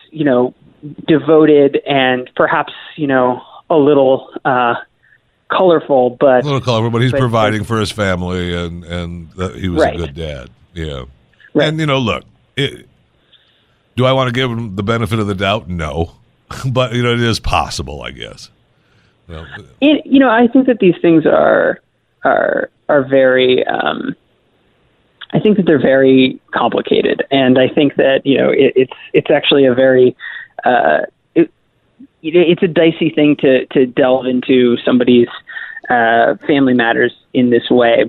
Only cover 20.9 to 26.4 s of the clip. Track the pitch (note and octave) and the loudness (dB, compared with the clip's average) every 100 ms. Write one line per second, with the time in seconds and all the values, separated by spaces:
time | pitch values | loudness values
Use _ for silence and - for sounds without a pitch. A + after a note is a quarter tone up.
20.9 | D#3+ E3+ D#3+ D#3 D#3 D3+ - - - _ | 2 2 2 2 2 2 2 0 -4 _
21.9 | _ _ _ C#3+ - - - - _ - | _ _ _ -2 0 0 -4 -6 _ -2
22.9 | D3+ C3 C3+ C3 B2+ B2+ B2+ - - - | -2 2 2 4 4 2 2 0 -4 -4
23.9 | - - - _ _ _ _ _ _ _ | -6 -8 -12 _ _ _ _ _ _ _
24.9 | _ _ _ - - G#3+ G3+ F3 D3 C#3 | _ _ _ -6 -2 2 2 2 2 2
25.9 | C3+ C3+ C3 C3 - | 4 4 4 4 -2